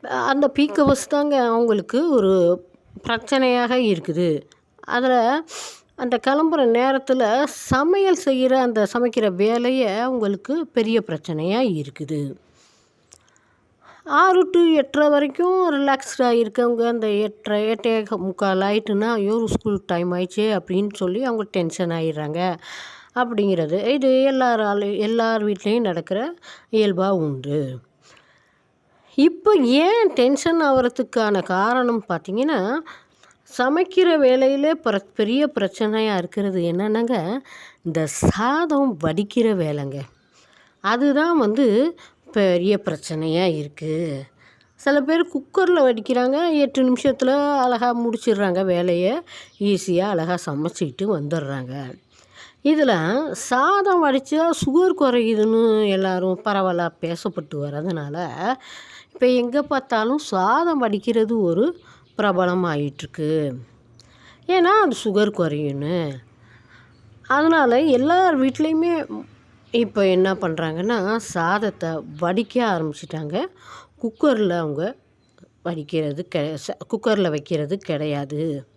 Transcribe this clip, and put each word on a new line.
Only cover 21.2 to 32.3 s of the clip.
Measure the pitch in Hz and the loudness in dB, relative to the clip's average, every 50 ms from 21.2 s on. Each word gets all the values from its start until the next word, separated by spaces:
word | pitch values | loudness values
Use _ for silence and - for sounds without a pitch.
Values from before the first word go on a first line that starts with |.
| 262 | -4
அவங்க | 262 233 220 214 | -4 -4 -4 -6
டென்ஷன் | 208 - 196 175 165 165 - 185 170 | -4 -2 -2 -2 -2 -2 -4 -4 -4
ஆயிடுறாங்க | 165 165 165 160 156 151 151 147 151 170 180 185 175 165 - - - - - - - - - _ _ | -2 -2 -2 -4 -4 -4 -6 -6 -4 -2 -2 -2 -4 -4 -10 -18 -18 -18 -18 -18 -20 -20 -20 _ _
அப்படிங்கிறது, | 247 247 233 240 208 208 202 190 170 160 147 160 190 202 | -4 -4 -2 0 -2 0 0 0 0 0 -2 -2 -2 0
இது | 226 269 302 262 269 | 0 0 2 2 4
எல்லாரால-, | 262 262 262 277 269 262 254 247 233 220 220 208 202 202 208 202 208 185 | 4 4 4 2 2 2 2 2 2 0 0 0 0 -2 -2 -2 -2 -2
எல்லார் | 214 214 226 233 226 226 226 220 214 | -2 0 0 0 0 0 0 0 0
வீட்லேயும் | 208 208 196 - 208 214 240 | -2 -2 -2 -2 0 0 2
நடக்கிற | 233 202 175 165 160 - 190 196 233 311 349 - _ - - - _ _ - | 2 0 -2 -4 -4 -4 -4 -4 -4 -4 -8 -12 _ -20 -20 -20 _ _ 0
இயல்பா | 220 214 208 190 170 185 196 | 2 2 2 2 0 0 0
உண்டு. | 196 185 160 151 143 131 127 143 143 151 143 131 127 123 - _ _ _ _ - - - _ _ _ _ _ _ _ _ _ _ _ _ _ _ _ _ _ _ - | 2 0 0 -2 -4 -6 -6 -4 -4 -4 -4 -4 -8 -12 -16 _ _ _ _ -20 -20 -20 _ _ _ _ _ _ _ _ _ _ _ _ _ _ _ _ _ _ 0
இப்போ | - 277 339 339 - - 415 427 | 4 4 4 4 2 2 4 4
ஏன் | 370 269 233 247 277 320 359 427 466 453 370 | 4 4 4 4 4 4 4 4 4 2 2
டென்ஷன் | - - 247 254 285 269 - 339 330 330 320 | 2 2 2 2 2 2 0 0 0 2 2
ஆவறதுக்கான | 285 269 262 254 240 240 - 254 - - 240 220 208 208 190 175 | 2 2 2 2 0 -2 -4 -6 -2 -2 -2 0 0 0 0 0
காரணம் | - 185 185 196 220 240 254 247 240 233 226 202 _ | 0 0 0 2 2 2 0 0 0 -2 -2 -4 _
பார்த்தீங்கன்னா, | 180 160 - - | -6 -6 -6 -6